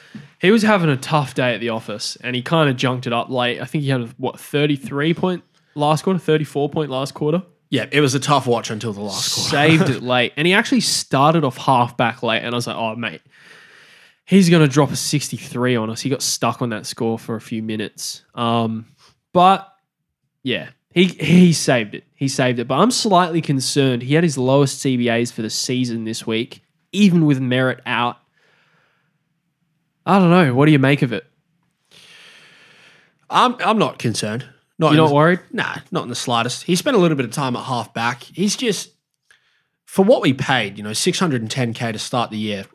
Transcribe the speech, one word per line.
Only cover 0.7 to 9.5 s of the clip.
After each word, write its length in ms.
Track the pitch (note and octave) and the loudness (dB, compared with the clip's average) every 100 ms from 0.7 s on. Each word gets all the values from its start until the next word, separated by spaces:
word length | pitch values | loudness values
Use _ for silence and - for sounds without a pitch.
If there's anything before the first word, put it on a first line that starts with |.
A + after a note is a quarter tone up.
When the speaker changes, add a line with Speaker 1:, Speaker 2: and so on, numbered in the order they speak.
| G#3 E3 | 2 2
Speaker 1:
a 80 | C3 | 0
tough 360 | - D#3 C#3 | 0 -2 -2
day 200 | - B2+ A2 | -2 -2 -2
at 40 | |
the 100 | A#2 | -4
office, 460 | A2 G#2+ G#2+ - - | -6 -6 -10 -10 -10
and 140 | A#2+ B2+ | -8 -6
he 60 | |
kinda 320 | A#2+ E3 D3 | 0 2 2
junked 340 | B2+ C3 B2 B2 | 2 0 -2 -4
it 60 | |
up 160 | A#2 - | -4 -2
late. 300 | B2+ B2 A#2 | -2 -2 -4
I 60 | C3+ | -6
think 180 | D#3+ | -4
he 60 | C#3 | -2
had 120 | C3 | -2
a, 60 | A#2 - | -4 -6
what, 220 | B2+ - | -8 -8
thirty-three 760 | - D3 D3 C#3 - C#3 D#3 | -6 0 0 -2 -4 -4 -2
point 300 | E3+ F#3 F3+ - _ _ D3 | -2 -2 -4 -10 _ _ -2
last 280 | D3 D3+ | 0 2
quarter, 160 | - F#3 | 0 -2
thirty-four 500 | - D#3 D3+ C#3+ D3 | 0 0 -2 -4 -4
point 220 | D#3+ D3 | -4 -4
last 220 | C3 C#3 | -4 -6
quarter? 300 | - D3+ E3+ - _ - | -4 -2 -2 -4 _ -6
Speaker 2:
Yeah, 160 | B2 G#2+ | -4 -2
it 80 | C#3 | 2
was 120 | C#3+ B2+ | 2 2
a 40 | |
tough 280 | B2 C#3+ B2+ | 0 0 2
watch 220 | A#2 - | -2 -2
until 220 | A2 A2+ | -8 -8
the 80 | G2+ | -8
last 320 | G#2 F#2+ - - | -8 -6 -6 -4
quarter. 140 | |
<laughs> 0 | |
Speaker 1:
Saved 400 | - | -2